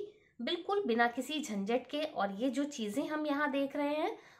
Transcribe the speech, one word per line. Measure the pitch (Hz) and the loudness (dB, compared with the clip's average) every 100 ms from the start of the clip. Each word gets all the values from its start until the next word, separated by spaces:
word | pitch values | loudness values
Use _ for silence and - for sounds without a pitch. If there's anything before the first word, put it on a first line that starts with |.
| - - _ - | 0 -14 _ -6
बिल्कुल | 240 339 - 403 403 | -2 -2 0 0 4
बिना | 226 240 | 4 4
किसी | 240 254 302 | 2 -4 -4
झंझट | 208 208 196 240 - | -2 -4 0 0 0
के। | 294 | -4
और | 311 - 196 | -2 0 -2
ये | 190 269 | 2 0
जो | 247 294 | 2 -2
चीज़ें | - 214 240 311 | -2 -2 -2 -2
हम | 311 302 | -2 0
यहाँ | 285 294 | 0 0
देख | 277 277 294 | 2 0 0
रहे | 285 302 | 0 0
हैं, | 359 440 - | -2 -4 -14